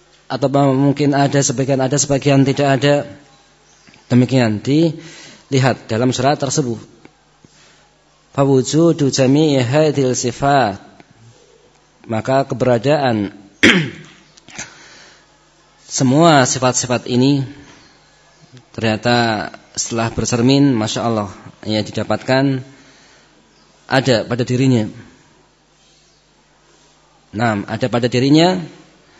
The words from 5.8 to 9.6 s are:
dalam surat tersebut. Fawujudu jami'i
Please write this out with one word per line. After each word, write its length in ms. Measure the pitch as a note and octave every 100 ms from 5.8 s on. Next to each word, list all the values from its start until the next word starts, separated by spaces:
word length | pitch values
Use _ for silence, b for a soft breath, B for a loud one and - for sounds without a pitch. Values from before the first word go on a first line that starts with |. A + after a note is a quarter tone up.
| -
dalam 240 | A2 B2+
surat 240 | B2 C3 D3
tersebut. 400 | C3 - B2+ A2 - - - _ _ _ _ b b b b _ _ _ _
Fawujudu 800 | - C#3 C3 A#2+ D3 E3+ D#3+ C#3
jami'i 480 | B2 C3 C#3 D#3 C3+